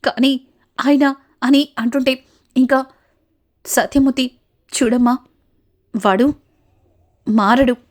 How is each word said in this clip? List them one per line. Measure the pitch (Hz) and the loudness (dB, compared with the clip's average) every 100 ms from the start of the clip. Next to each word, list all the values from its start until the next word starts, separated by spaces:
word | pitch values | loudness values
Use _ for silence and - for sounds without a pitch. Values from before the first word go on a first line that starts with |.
| - | -6
కానీ | - 262 262 _ _ _ - 254 | -2 -2 -2 _ _ _ -6 0
ఆయన" | 294 277 269 _ _ | 2 2 -2 _ _
అని | 254 277 294 - | 0 2 0 -4
అంటుంటే, | 233 277 262 254 _ _ _ - | -4 -2 -2 -4 _ _ _ -2
ఇంకా | 254 269 262 _ _ _ _ _ _ _ - | 0 0 -2 _ _ _ _ _ _ _ -4
సత్యమూర్తి, | - - 285 269 262 254 _ _ _ _ | -2 0 0 0 0 -4 _ _ _ _
"చూడమ్మా, | - 247 247 240 254 _ _ _ _ _ _ _ 226 202 | -2 0 2 0 0 _ _ _ _ _ _ _ -4 -2
వాడు | 190 269 285 _ _ _ _ _ _ _ _ - | 2 0 -2 _ _ _ _ _ _ _ _ -4
మారడు | 220 202 247 269 247 _ | 0 2 2 2 -2 _